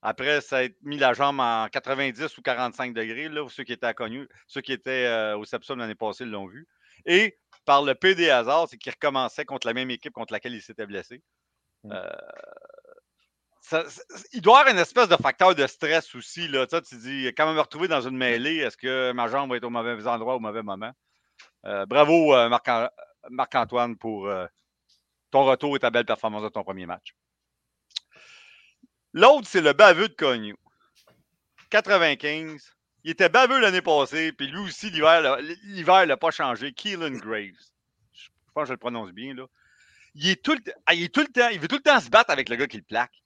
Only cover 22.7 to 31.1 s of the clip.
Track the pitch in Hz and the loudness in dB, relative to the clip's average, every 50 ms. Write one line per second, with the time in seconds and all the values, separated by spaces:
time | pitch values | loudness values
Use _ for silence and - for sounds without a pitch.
22.7 | 123 117 117 123 _ _ - _ _ _ _ 123 123 127 131 - - 135 117 107 | -2 0 -2 -4 _ _ -20 _ _ _ _ -18 -6 -6 -6 -2 -2 -4 -2 -2
23.7 | 123 123 120 120 113 101 - 113 110 104 95 98 101 95 90 87 _ _ _ _ | -2 -4 -2 -4 -6 -10 -10 -10 -10 -8 -6 -6 -6 -6 -8 -10 _ _ _ _
24.7 | _ _ _ _ _ _ _ _ _ _ _ _ - 135 135 131 131 127 - 147 | _ _ _ _ _ _ _ _ _ _ _ _ 2 4 4 4 4 2 0 -2
25.7 | 139 135 131 123 113 120 120 104 113 - - 110 107 107 107 107 _ 110 98 - | -2 0 0 0 0 0 0 0 -4 -4 -4 -6 -6 -6 -10 -10 _ -10 -10 -10
26.7 | 95 95 92 85 90 - _ - _ _ _ _ _ _ _ _ _ _ _ _ | -10 -12 -10 -12 -12 -14 _ -20 _ _ _ _ _ _ _ _ _ _ _ _
27.7 | _ _ _ _ _ - _ _ _ - - - - - _ _ _ _ _ _ | _ _ _ _ _ -18 _ _ _ -20 -20 -20 -20 -20 _ _ _ _ _ _
28.7 | _ _ _ _ _ _ _ _ _ 156 196 247 294 294 226 - - 190 160 - | _ _ _ _ _ _ _ _ _ 6 8 8 8 6 4 0 0 2 4 4
29.7 | 233 - 214 202 180 160 202 220 151 - 160 139 127 117 107 104 104 - _ _ | 6 8 8 8 8 6 2 -2 -2 -2 0 0 0 0 -4 -8 -12 -16 _ _
30.7 | _ _ _ _ _ _ _ _ | _ _ _ _ _ _ _ _